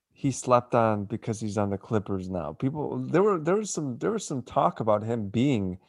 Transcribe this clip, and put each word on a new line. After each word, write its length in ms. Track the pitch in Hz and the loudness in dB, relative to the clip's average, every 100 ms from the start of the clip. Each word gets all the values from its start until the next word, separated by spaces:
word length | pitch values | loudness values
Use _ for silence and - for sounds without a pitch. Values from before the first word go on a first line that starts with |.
| _ | _
he 200 | _ 143 | _ -4
slept 420 | 123 - 123 - | -2 4 4 6
on 300 | 127 113 107 | 4 4 2
because 340 | 101 113 - 104 | -2 -6 -4 -4
he's 180 | 110 101 | -2 0
on 140 | 101 | 0
the 80 | 98 | -2
Clippers 500 | - 113 104 98 92 | -2 -2 0 -4 -4
now. 240 | 92 76 | -6 -6
People, 460 | 78 135 151 135 127 | -4 -4 -2 -4 -6
there 240 | 131 147 | 0 2
were, 160 | 208 190 | 2 2
there 180 | 151 196 | 0 0
was 160 | 208 | -2
some, 240 | - 147 123 | -4 -6 -4
there 120 | 165 | -2
was 160 | 220 - | -4 -4
some 160 | 139 | -6
talk 380 | - - 165 - | -4 0 2 2
about 240 | 110 107 | 0 2
him 240 | 110 117 101 | 0 -2 -2
being 500 | 113 139 123 95 90 | 2 2 2 0 -4